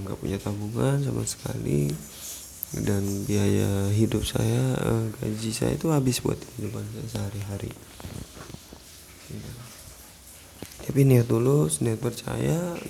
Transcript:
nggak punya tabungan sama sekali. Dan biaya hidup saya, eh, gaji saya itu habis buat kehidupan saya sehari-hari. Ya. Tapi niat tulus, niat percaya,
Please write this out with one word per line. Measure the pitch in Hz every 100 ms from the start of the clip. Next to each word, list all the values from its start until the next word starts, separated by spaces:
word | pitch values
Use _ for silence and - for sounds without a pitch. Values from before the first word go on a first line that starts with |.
nggak | 98 101
punya | - 98
tabungan | 104 104 104 120 131 143
sama | 135 117
sekali. | 110 - - 113 - 73 71 - - - - - - - - -
Dan | 104 101 98 98
biaya | 101 104 101 101 101 98 98 104
hidup | 107 107 107
saya, | - 110 120 131 123
eh, | 113 113 113 107
gaji | 117 107 113 110
saya | 120 147
itu | 165 151
habis | 127 123
buat | - -
kehidupan | - 120 104 107 104
saya | 113 110
sehari-hari. | 107 101 104 101 98 - - - - - - - - - - - - - - - - -
Ya. | 107 - 120 123 - - - - - - - - - - - -
Tapi | 139 139
niat | 123 117
tulus, | 117 127 143 156 -
niat | 117 110
percaya, | 127 107 - 117 131 160 175 170